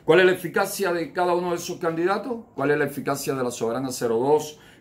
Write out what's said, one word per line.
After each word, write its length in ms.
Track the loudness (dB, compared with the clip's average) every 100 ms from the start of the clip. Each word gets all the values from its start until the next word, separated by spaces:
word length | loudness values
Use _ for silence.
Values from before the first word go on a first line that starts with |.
| 4
¿Cuál 160 | 6
es 40 | 6
la 40 |
eficacia 600 | 2 -2 -2 -2 -2 -2
de 180 | -2 -4
cada 220 | -2 0
uno 160 | 0 0
de 80 | -4
esos 200 | -6 -4
candidatos? 680 | -4 0 0 0 -4 -8 -10 -4
¿Cuál 160 | 0
es 60 | 2
la 80 | 0
eficacia 480 | -2 -4 -4 -2 -2
de 80 |
la 80 | -2
Soberana 400 | -2 -2 -2 -4
cero 260 | -2 0 2
dos, 420 | 4 2 2 -12 -20 -18